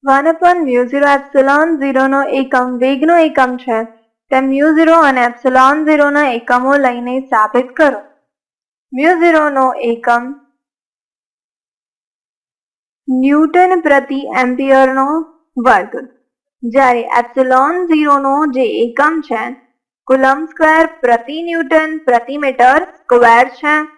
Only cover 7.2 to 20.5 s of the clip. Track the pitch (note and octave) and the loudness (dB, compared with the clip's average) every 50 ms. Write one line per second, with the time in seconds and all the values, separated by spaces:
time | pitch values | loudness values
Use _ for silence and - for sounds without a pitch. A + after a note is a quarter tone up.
7.2 | C4 C4 C4 A3 G#3+ G#3+ - B3 C4 B3+ - - D#4+ C#4+ - - - _ _ _ | -4 -2 0 0 0 0 0 -2 -4 -4 -2 0 0 0 0 -4 -12 _ _ _
8.2 | _ _ _ _ _ _ _ _ _ _ _ _ _ _ - B3+ C#4+ E4 F#4 E4 | _ _ _ _ _ _ _ _ _ _ _ _ _ _ -6 -2 0 0 0 2
9.2 | E4 E4+ D#4+ D#4 D4+ D4 C#4+ C4+ C4 C4 - - A#3+ A#3 A#3 A#3 A#3 A#3+ A#3+ A#3+ | 2 2 2 2 0 0 0 0 -2 -2 -2 -4 -4 -4 -4 -4 -2 -2 -2 0
10.2 | B3 B3+ C#4+ - _ _ _ _ _ _ _ _ _ _ _ _ _ _ _ _ | -2 -6 -14 -16 _ _ _ _ _ _ _ _ _ _ _ _ _ _ _ _
11.2 | _ _ _ _ _ _ _ _ _ _ _ _ _ _ _ _ _ _ _ _ | _ _ _ _ _ _ _ _ _ _ _ _ _ _ _ _ _ _ _ _
12.2 | _ _ _ _ _ _ _ _ _ _ _ _ _ _ _ _ _ - C4 B3+ | _ _ _ _ _ _ _ _ _ _ _ _ _ _ _ _ _ -4 -2 0
13.2 | C4 C#4 C#4+ D4+ D#4 D#4 D#4+ F4+ F#4 F#4 F#4 F4+ E4 D4+ C#4+ C#4 C4+ C#4 C#4 C4+ | 0 0 2 2 0 2 2 2 2 2 2 0 0 2 0 0 0 -2 -8 -8
14.2 | C#4 - - B3+ B3+ B3 B3+ B3 C4+ C4+ C4+ C4+ C4 C4 C4 C4+ C4+ C#4 D4+ E4 | -8 -6 -4 -2 -2 -2 -2 -4 0 2 4 4 4 2 0 -2 -2 -2 -2 -6
15.2 | D#4+ - _ _ _ _ _ C4 A#3 B3+ A3+ G3 F3+ A3 - C4 C4 B3+ _ _ | -6 -8 _ _ _ _ _ -4 0 2 2 2 0 -4 -12 -14 -14 -14 _ _
16.2 | _ _ _ _ _ _ _ _ - A#3 A3 C4+ C#4 B3+ B3 A#3+ A#3 - - A#3+ | _ _ _ _ _ _ _ _ -10 -2 0 2 2 2 2 0 -4 -2 -2 -2
17.2 | A#3 A#3+ - C4+ B3+ B3+ C4 C4 C4+ D4 E4+ F4+ F#4 E4+ D#4+ D4+ D4+ D4 C#4+ C#4 | -2 -2 -2 -2 0 2 2 2 2 0 -2 -4 -2 0 0 0 2 2 0 0
18.2 | C#4 C4+ C#4 C#4+ D#4 D4+ A#3+ C4 C4 A3 G#3 G#3+ A#3 A#3+ A#3 - C#4+ D4+ E4 D#4+ | 0 -2 -2 0 -2 -2 -2 -2 -2 -2 0 -2 -4 -4 -2 -2 -2 0 0 -4
19.2 | D4 - B3 A3 A#3 A#3+ C4 _ _ _ _ _ _ _ _ _ _ - C4 C4 | -6 -6 -8 -8 -8 -10 -12 _ _ _ _ _ _ _ _ _ _ -2 0 2
20.2 | C4+ C4 C4+ D4 D#4+ D#4 | 2 0 0 -2 -4 -12